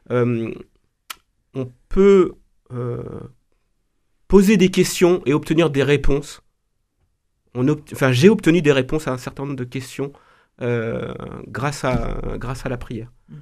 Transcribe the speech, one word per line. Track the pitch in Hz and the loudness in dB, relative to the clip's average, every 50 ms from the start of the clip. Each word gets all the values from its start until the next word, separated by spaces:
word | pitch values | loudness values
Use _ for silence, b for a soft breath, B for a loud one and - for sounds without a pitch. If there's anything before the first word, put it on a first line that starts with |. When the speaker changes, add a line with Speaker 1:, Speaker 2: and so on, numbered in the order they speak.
| B B | B B
Speaker 1:
euh, | 120 123 120 123 123 113 113 113 - - - _ _ _ _ _ _ _ _ - - _ _ _ _ _ _ _ - | -2 0 0 0 0 -2 -4 -6 -10 -12 -16 _ _ _ _ _ _ _ _ -20 -20 _ _ _ _ _ _ _ -10
on | 135 131 127 - _ _ - | -10 -10 -10 -12 _ _ -2
peut, | - 190 190 202 196 196 180 - - _ _ _ _ _ _ - | 2 4 6 8 8 6 6 2 -2 _ _ _ _ _ _ -14
euh, | 127 123 120 123 120 - - - - - - - 131 _ _ _ _ _ _ _ _ _ _ _ _ _ _ _ _ _ _ - | -12 -8 -8 -6 -8 -8 -10 -12 -12 -14 -16 -18 -20 _ _ _ _ _ _ _ _ _ _ _ _ _ _ _ _ _ _ 4
poser | - 196 202 190 226 | 6 6 6 6 6
des | 185 180 185 | 6 4 4
questions | 185 185 180 - - - 185 175 175 175 - | 4 2 0 0 0 2 2 2 2 2 0
et | 120 139 | 0 -2
obtenir | 151 147 - 165 156 170 156 | 0 0 0 0 2 2 2
des | 143 135 135 | 2 0 0
réponses. | 127 147 139 143 - 143 143 147 - - - _ _ _ _ _ _ _ _ _ _ _ _ _ _ _ _ _ _ _ _ _ _ - | 2 2 2 2 2 2 2 -2 -8 -16 -20 _ _ _ _ _ _ _ _ _ _ _ _ _ _ _ _ _ _ _ _ _ _ -6
On | 120 127 135 | -2 0 0
obt-, | 151 151 - - | 0 -2 -4 -10
enfin, | - - 147 135 127 | -6 -2 0 2 4
j'ai | 120 139 196 | 6 6 6
obtenu | 226 - - 165 160 180 | 6 4 4 2 2 4
des | 165 147 | 4 2
réponses | 143 135 127 127 151 156 151 - | 2 2 2 0 -2 -4 -4 -4
à | |
un | 127 127 | -6 -6
certain | 127 - - - 139 | -8 -10 -12 -10 -10
nombre | 139 143 127 | -8 -8 -8
de | 123 | -10
questions, | 123 123 139 123 - - - 135 143 139 b b b b b b b b - | -10 -10 -10 -12 -10 -10 -8 -8 -10 -10 b b b b b b b b -10
euh, | - 120 120 117 113 113 123 127 - - - - - - - - - - | -6 -4 -4 -4 -4 -4 -6 -6 -8 -8 -10 -12 -12 -14 -14 -14 -14 -12
grâce | - - 120 143 147 - - | -10 -6 -6 -6 -6 -6 -4
à, | 139 - - - - - - - - - 107 | -2 -2 -2 -2 -4 -6 -6 -6 -8 -8 -8
grâce | 123 120 131 127 - | -8 -8 -10 -8 -8
à | 135 | -8
la | 127 120 | -8 -8
prière. | - - 127 110 110 120 _ _ _ _ | -10 -10 -12 -12 -12 -14 _ _ _ _
Speaker 2:
Mm. | 151 151 | -20 -20